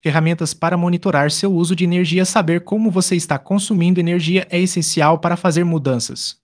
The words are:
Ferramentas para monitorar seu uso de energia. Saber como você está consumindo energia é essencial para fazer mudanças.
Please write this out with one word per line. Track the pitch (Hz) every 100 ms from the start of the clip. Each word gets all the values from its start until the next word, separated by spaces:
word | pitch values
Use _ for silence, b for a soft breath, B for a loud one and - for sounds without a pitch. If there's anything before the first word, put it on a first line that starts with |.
Ferramentas | 160 151 160 170 156
para | - 165 175
monitorar | 175 175 196 151 147
seu | - 196
uso | 175 170 175
de |
energia. | 175 175 175 175 185
Saber | 220 165 170
como | 175 214 220
você | 185 180 180
está | - 143
consumindo | - 202 196 202 170 180
energia | 170 175 160 185 180
é | 175
essencial | 185 175 156 - 147 165
para | 175 175
fazer | 185 160
mudanças. | 175 165 135 123 - 127 - -